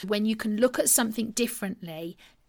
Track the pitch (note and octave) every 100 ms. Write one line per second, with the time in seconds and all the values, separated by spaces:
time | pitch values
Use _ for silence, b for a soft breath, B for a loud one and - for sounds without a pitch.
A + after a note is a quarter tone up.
0 | F#3 G#3 A3 A3 A3 G#3 B3+ D#4 - -
1 | A3+ A3 A3 A#3 A#3 - G3 - E3+ D#3+
2 | E3+ - b b